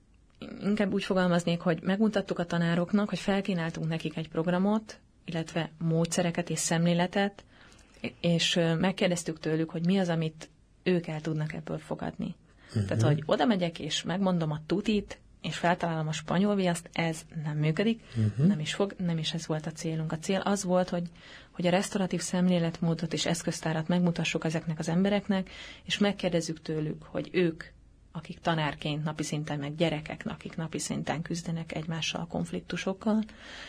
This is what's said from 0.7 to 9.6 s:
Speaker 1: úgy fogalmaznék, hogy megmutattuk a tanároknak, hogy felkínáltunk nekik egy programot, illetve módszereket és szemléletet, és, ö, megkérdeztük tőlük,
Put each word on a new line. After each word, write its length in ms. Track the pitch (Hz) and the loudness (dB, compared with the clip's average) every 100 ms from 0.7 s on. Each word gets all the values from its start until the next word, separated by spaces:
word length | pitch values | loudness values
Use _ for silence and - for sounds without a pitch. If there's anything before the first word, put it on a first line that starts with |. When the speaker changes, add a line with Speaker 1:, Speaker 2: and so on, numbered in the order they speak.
| 208 196 | 2 2
Speaker 1:
úgy 100 | 190 | 0
fogalmaznék, 560 | - 185 180 175 170 170 | 0 2 4 4 2 0
hogy 200 | 185 165 | 0 0
megmutattuk 580 | 180 196 220 214 190 180 | 0 2 2 2 -2 -2
a 60 | 175 | -2
tanároknak, 640 | 170 170 170 170 208 208 | 0 2 2 2 2 0
hogy 100 | 175 | -2
felkínáltunk 680 | - 196 196 180 165 165 160 | 0 0 0 -2 -2 -4 -4
nekik 300 | 160 156 160 | -2 -4 -6
egy 120 | 160 | -6
programot, 680 | - 160 180 196 214 220 - _ _ - | -2 0 2 2 2 -2 -16 _ _ -6
illetve 460 | 165 160 170 156 - | -6 -4 -4 -4 -2
módszereket 720 | 165 160 165 175 175 170 175 | 0 2 2 2 0 0 -2
és 100 | 160 | -2
szemléletet, 840 | - 165 170 175 180 202 202 - - - - - - - - - | 0 2 4 4 2 2 0 -2 -20 -20 -20 -20 -20 -10 -10 -2
és, 340 | 175 170 - 180 | 2 2 2 2
ö, 200 | 165 165 | 2 2
megkérdeztük 640 | 185 180 190 170 - 160 | 2 2 0 0 -4 -4
tőlük, 300 | 156 160 | 0 0